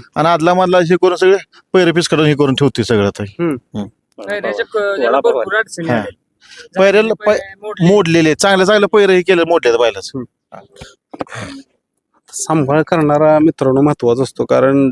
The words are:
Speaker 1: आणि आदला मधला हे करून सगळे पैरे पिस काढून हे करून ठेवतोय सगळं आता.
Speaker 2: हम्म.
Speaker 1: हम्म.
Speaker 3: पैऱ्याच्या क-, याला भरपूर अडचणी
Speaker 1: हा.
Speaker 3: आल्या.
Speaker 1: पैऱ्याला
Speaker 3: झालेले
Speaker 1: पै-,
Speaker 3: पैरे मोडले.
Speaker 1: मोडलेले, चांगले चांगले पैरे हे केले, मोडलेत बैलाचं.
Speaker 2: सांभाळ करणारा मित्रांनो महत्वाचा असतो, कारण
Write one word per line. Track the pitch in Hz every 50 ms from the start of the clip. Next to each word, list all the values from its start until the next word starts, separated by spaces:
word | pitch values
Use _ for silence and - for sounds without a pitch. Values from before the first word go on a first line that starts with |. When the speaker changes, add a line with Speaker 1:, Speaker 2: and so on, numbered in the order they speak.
| 120 _ -
Speaker 1:
आणि | 147 151 165
आदला | 175 160 156 175 180
मधला | 180 185 180 180 180
हे | 175 160 185
करून | 170 - 185 180
सगळे | 165 185 185 196 190 - _ _ _ _ _ -
पैरे | 185 180 170
पिस | 160 170 165 -
काढून | 165 147 156
हे | 151 143
करून | 131 147 135 131
ठेवतोय | - 143 135 - - 107
सगळं | - 117 104 101 101
आता. | - - 104
Speaker 2:
हम्म. | 98 - - 170 165 143 120 _ _ - 110
Speaker 1:
हम्म. | 101 104 _ _ _ _ _ -
Speaker 3:
पैऱ्याच्या | - 196 208 208 - 226 208 208 226
क-, | - - 214 208 202 202 196
याला | 247 233 240 139
भरपूर | - 233 - - - 196 196
अडचणी | 220 220 - - - 170 165
Speaker 1:
हा. | 120
Speaker 3:
आल्या. | 110 101 90 - _ _ _ _ _ _ - - - - - - 190
Speaker 1:
पैऱ्याला | 190 196 190 208 214 226
Speaker 3:
झालेले | 208
Speaker 1:
पै-, | - - 208 214
Speaker 3:
पैरे | - - - - _
मोडले. | 208 214 208 - 170 180
Speaker 1:
मोडलेले, | 202 208 180 165 165 170 160 156 147
चांगले | - - 196 196 185 190
चांगले | 185 214 214 202
पैरे | 196 - 214 202 190 190
हे | 180
केले, | 175 - 185 170 165
मोडलेत | 165 170 160 - 120 117
बैलाचं. | 117 123 113 98 98 - - - 135 120 - _ _ _ _ - - 101 _ _ - - - - _ _ _ - - - - - 117 110 - 277 277 269 _ _ _ _ _ _ _ _ _ _ _ _ _
Speaker 2:
सांभाळ | - - - - 160 160 143 127 143 156
करणारा | 156 - 185 165 156 147 147 147 156 156 156 151
मित्रांनो | 151 160 - - 143 135 131 135
महत्वाचा | 143 147 147 - - 120 120 127 131
असतो, | - - - 123
कारण | - 127 127 131 135 139 139 139 131